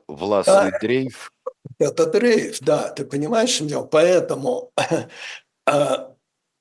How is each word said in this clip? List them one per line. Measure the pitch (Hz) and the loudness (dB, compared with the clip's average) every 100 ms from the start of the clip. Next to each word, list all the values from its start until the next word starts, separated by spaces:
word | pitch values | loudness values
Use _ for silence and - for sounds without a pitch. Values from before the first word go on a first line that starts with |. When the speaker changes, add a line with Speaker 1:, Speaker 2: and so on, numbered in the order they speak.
| - | -12
Speaker 1:
властный | 73 98 101 92 190 160 | -6 0 2 6 6 4
Speaker 2:
Да. | - | 0
Speaker 1:
дрейф? | 110 131 131 - - _ - - - - | -2 -2 -2 -10 -20 _ -16 -14 -10 -2
Speaker 2:
Это | 147 - 160 | -2 0 0
дрейф, | 208 240 220 - - | 2 4 2 0 -4
да, | 131 147 104 | -2 0 -2
ты | - | -8
понимаешь, | - 143 156 233 220 - | -8 -6 -2 0 0 0
Мил? | 151 135 127 | -4 -6 0
Поэтому, | 156 170 180 - 135 135 123 - - | 4 4 4 2 -4 -2 -4 -4 -4
<laughs> | - 160 - - - - _ _ - | -2 -2 -4 -14 -16 -16 _ _ 0
а, | 143 143 131 - - _ _ _ _ | 2 2 -2 -6 -20 _ _ _ _